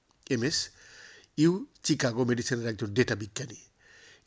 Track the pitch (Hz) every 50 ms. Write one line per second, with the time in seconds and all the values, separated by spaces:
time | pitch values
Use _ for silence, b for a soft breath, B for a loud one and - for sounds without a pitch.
0 | _ _ _ _ - - 135 117 113 139 - - - - B B B B B B
1 | B B B B B B B - 151 165 180 202 277 - _ _ - - 151 123
2 | - 123 110 120 131 120 123 117 113 - 131 117 113 117 113 98 113 104 101 120
3 | 123 - 117 104 110 101 - - - - - - - - _ _ B B B B
4 | B B B B B